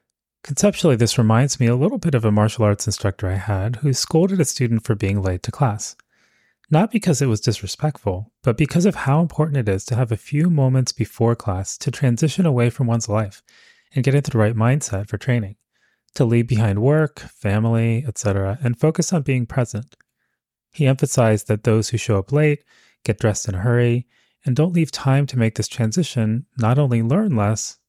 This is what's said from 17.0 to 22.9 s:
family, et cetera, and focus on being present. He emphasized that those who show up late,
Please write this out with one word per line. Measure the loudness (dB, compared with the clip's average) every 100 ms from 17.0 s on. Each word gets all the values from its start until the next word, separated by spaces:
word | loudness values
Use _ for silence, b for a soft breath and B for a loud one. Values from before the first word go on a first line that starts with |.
| 0 -4
family, | -20 _ -2 0 0 0 0 0 -4
et | -4
cetera, | -2 -2 -2 -2
and | -4 0
focus | 0 0 -2
on | -2
being | -2 -2 -2
present. | -4 -4 -4 -10 _ _ _ _ _ _ _ _
He | -2 0
emphasized | 2 0 2 2 2 0
that | -2 2
those | 0 0
who | -4
show | 0 -2
up | 0
late, | 0 2 0 _ b b